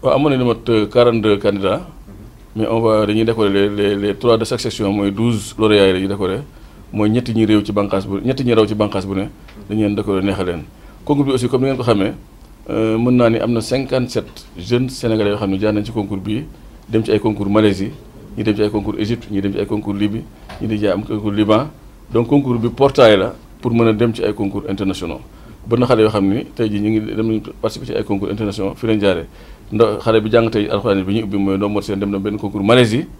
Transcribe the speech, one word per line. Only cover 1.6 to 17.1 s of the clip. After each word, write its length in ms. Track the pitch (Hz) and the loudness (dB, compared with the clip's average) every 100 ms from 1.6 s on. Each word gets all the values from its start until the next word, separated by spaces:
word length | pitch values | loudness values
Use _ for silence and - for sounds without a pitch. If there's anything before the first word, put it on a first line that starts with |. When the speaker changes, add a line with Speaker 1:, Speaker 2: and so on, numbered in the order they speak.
| 95 113 185 - - - - - - 110 | 0 -2 -6 -18 -20 -20 -20 -20 -14 -6
Speaker 2:
Mhm. 80 | |
Speaker 1:
mais 40 | 110 | -2
on 140 | 113 | 0
va, 240 | 113 110 104 | 2 2 2
dañuy 180 | 107 113 | 2 2
décorer 240 | 113 104 | 2 2
les, 200 | 98 101 | 2 0
les, 260 | 104 101 101 | 2 0 0
les 200 | 101 101 | -2 -2
trois 220 | 120 113 | 2 2
de 60 | |
chaque 160 | 113 123 | 2 -4
section, 320 | 123 - 104 | -6 -4 -2
mooy 200 | 101 101 | 0 -2
douze 440 | 101 117 113 - - | 0 0 0 -4 0
lauréats 300 | 107 104 98 | 4 6 4
yi 60 | |
la 60 | 92 | 2
ñuy 80 | 95 | -2
décorer, 340 | 101 95 101 147 - - - - | -2 -2 -4 -8 -18 -20 -20 -10
mooy 180 | 104 107 | -2 0
ñetti 240 | 113 120 | 0 0
ñi 120 | 113 107 | 0 4
réew 180 | 107 | 2
ci 80 | 101 | 2
bànqaas 340 | 104 101 98 98 | -2 -2 -2 -4
bu, 140 | 98 | -4
ñetti 220 | 123 131 | -2 -2
ñi 100 | 123 | 2
raw 140 | 113 104 | 2 2
ci 80 | 104 | 0
bànqaas 300 | 104 98 95 | -2 -2 -4
bu 60 | 95 | -4
ne, 140 | 104 - - - 101 | -6 -10 -20 -20 -6
dañu 140 | 107 | -2
leen 120 | 107 104 | 0 0
décorer 260 | 101 98 | -2 -2
neexal 220 | 98 92 90 | -2 -2 -4
leen. 160 | 85 80 - - - - | -6 -10 -18 -20 -18 -4
Concours 200 | 143 139 | 0 0
bi 60 | |
aussi, 160 | 131 120 | 0 0
comme 140 | 131 | 0
ni 60 | 135 | 0
ngeen 100 | 131 | -2
ko 60 | |
xamee, 300 | 120 107 98 101 - - - - - | 0 2 0 -4 -16 -20 -20 -20 -6
euh, 280 | 110 113 110 | -2 0 0
mën 120 | 120 123 | 2 4
naa 120 | 117 | 4
ni 80 | 113 | 2
am 120 | 113 | 0
na 100 | 117 | -2
cinquante-sept 840 | 110 127 131 131 120 117 - - - 85 | -2 -4 -2 -4 -2 -4 -8 -18 -20 -16
jeunes 320 | 92 123 131 | -2 -2 -2
sénégalais 420 | - 117 110 101 | -4 -2 0 0
yoo 60 | 104 | 0
xam 120 | 101 | -2
ne 80 | 95 | 0
jaar 140 | 107 | 0
nañ 100 | 107 | -2
ci 80 | 107 | -2
concours 280 | 113 101 98 | -6 -4 -6
bii, 240 | 98 107 156 - - - - | -4 -6 -6 -16 -20 -20 -2
dem 160 | 110 | -2
ci 80 | 110 | 2